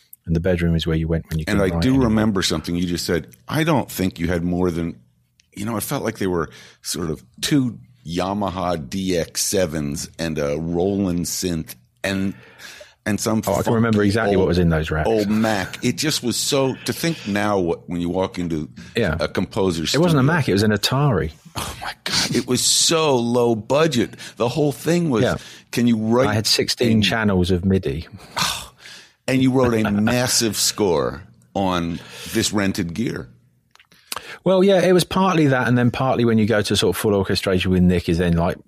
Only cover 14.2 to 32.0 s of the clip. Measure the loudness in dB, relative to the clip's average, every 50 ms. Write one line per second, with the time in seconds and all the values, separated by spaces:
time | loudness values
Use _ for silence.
14.2 | 0 2 2 2 2 2 2 2 2 2 2 0 -2 -2 -4 -2 0 0 0 0
15.2 | 0 0 0 0 2 2 0 0 -2 -4 -8 -4 -4 -4 -2 -2 -2 -2 -2 -2
16.2 | -2 -4 -4 -4 -4 -2 0 0 0 0 -2 -4 -6 -6 -6 -4 -2 -4 -4 -4
17.2 | -6 -4 -2 0 0 0 0 0 0 0 -2 -4 -6 -8 -6 -4 -4 -2 -2 -2
18.2 | -2 -4 -4 -6 -6 -4 -4 -4 -6 -8 -12 -18 -20 -8 -4 -2 -2 -2 0 -2
19.2 | -4 -4 -2 -4 -4 -4 -2 0 0 0 0 0 -4 -2 0 2 2 2 4 4
20.2 | 4 4 2 2 0 2 2 2 2 2 2 0 0 -2 0 2 2 2 2 0
21.2 | -2 -4 -8 -12 _ -16 -12 -10 -10 -10 -10 -10 -10 -12 -12 -10 _ -4 -2 -2
22.2 | -2 0 -2 -2 -2 0 -2 0 0 0 2 2 2 2 2 2 2 2 2 2
23.2 | 2 2 2 2 4 2 2 0 0 0 2 2 2 2 2 2 0 0 -2 -12
24.2 | -18 -18 -4 -2 -2 0 0 0 0 0 -2 -4 -2 0 0 2 2 2 2 2
25.2 | 2 2 0 -2 -6 -12 -20 -20 -20 _ -2 0 2 4 2 2 2 2 2 4
26.2 | 4 2 2 0 0 0 0 0 0 -2 0 0 2 2 4 4 2 2 0 0
27.2 | 0 2 2 2 2 2 2 0 2 2 2 2 0 -2 -6 -6 -8 -10 -16 -20
28.2 | -20 -12 -8 -6 -4 -4 -4 -6 -10 -14 -20 _ -20 -20 -20 -20 -20 -20 _ _
29.2 | _ -2 0 2 2 4 4 4 2 2 2 2 0 0 0 2 2 2 2 0
30.2 | 0 0 0 0 0 0 -2 0 -2 -2 0 0 2 2 2 2 0 -2 -4 -8
31.2 | -14 -20 -20 _ _ _ _ -2 -2 0 0 -2 -2 -2 -6 -8